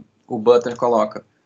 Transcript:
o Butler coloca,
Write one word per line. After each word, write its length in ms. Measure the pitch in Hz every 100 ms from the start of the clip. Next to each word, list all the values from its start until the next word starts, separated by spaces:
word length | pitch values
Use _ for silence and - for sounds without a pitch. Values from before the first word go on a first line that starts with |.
| - _ _
o 100 | 123
Butler 400 | 107 120 120 117
coloca, 480 | 120 113 107 - - _